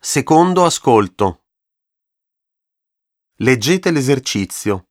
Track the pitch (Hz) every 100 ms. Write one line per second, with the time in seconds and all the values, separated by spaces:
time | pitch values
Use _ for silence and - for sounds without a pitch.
0 | - 147 - 156 180 185 175 - - 113
1 | 98 - 98 85 _ _ _ _ _ _
2 | _ _ _ _ _ _ _ _ _ _
3 | _ _ _ _ 110 127 110 185 185 160
4 | 131 139 131 104 95 - - 95 _